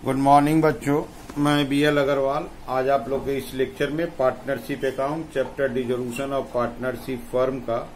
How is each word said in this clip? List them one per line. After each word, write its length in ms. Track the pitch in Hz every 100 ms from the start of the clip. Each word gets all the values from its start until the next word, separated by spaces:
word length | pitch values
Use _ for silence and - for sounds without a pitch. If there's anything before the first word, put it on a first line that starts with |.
Good 120 | - 131
morning 460 | 139 143 147 160
बच्चों, 400 | 156 151 139 147 - - - 143
मैं 260 | 147 147 139
बीएल 280 | 143 147 147
अग्रवाल। 500 | 139 139 135 147 180 - -
आज 200 | 131 131
आप 160 | 139 117
लोग 160 | 135 120
के 100 | 139
इस 140 | 120
lecture 360 | 131 127 - 143
में 160 | 151 170 -
partnership 680 | 131 127 127 131 - 139
account, 420 | 135 127 139 156 160
chapter 340 | 135 123 - 139
dissolution 580 | 120 120 123 123 120 139
of 160 | 139 123
partnership 680 | 123 120 117 127 117 - 123 -
firm 280 | 127 127 131 120
का 100 | 117 -